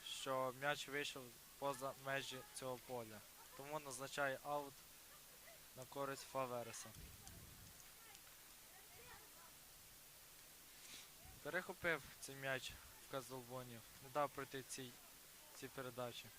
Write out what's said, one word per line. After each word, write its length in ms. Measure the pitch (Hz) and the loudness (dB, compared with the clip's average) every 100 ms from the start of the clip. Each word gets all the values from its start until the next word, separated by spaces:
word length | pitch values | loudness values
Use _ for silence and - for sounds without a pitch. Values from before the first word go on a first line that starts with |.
що 500 | - - 139 131 131 127 | 0 0 6 6 6 6
м'яч 280 | 143 147 - | 6 6 6
вийшов 440 | 139 143 143 123 117 - - | 4 4 0 -6 -10 -12 2
поза 340 | 139 127 135 131 | 4 4 2 0
межі 380 | 135 135 127 131 123 | 4 4 4 -2 -4
цього 240 | - 131 123 | -2 0 0
поля. 440 | - 123 113 107 - - - - | 0 -2 0 -6 -8 -12 -10 -6
Тому 220 | 139 151 | -2 0
назначає 600 | 143 123 135 - 139 131 | 0 -2 0 6 6 6
аут 300 | 147 147 139 131 - - - - - - - - - - | 4 4 4 -6 -12 -12 -12 -12 -12 -12 -12 -12 -10 -8
на 100 | 127 | -4
користь 420 | 143 139 135 - | 2 2 2 2
Фа 140 | 135 127 | 4 4
Вереса. 440 | 123 113 110 113 107 - - - - - - - - - - - - - - - - - - - - 466 440 - - - - - - - - - - - - - - - - - - - - - - | 4 0 -2 -6 -6 -8 -8 -10 -8 -10 -10 -10 -10 -12 -12 -12 -12 -12 -12 -12 -14 -12 -12 -12 -12 -10 -10 -12 -12 -12 -12 -14 -14 -14 -14 -14 -14 -12 -12 -12 -12 -12 -12 -8 -8 -8 -12 -10 -4
Перехопив 600 | 147 170 180 180 175 156 - - | 2 4 4 4 6 6 4 -6
цей 160 | - 139 | -6 2
м'яч 380 | 135 131 - - - - - | 4 4 4 -4 -8 -12 0
в 40 | |
Казалбонів, 680 | 139 123 131 117 127 123 117 110 - | 0 0 -4 -2 -2 -2 -6 -8 -10
не 60 | 135 | 0
дав 200 | 131 143 | 6 6
пройти 340 | - 131 135 | 4 0 -2
цій, 300 | 120 - 127 127 - - - - - | -2 -2 -2 -6 -12 -14 -14 -14 -12
цій 140 | - 131 | -6 -4
передачі. 640 | - 127 123 123 113 113 | 0 -2 2 0 0 -6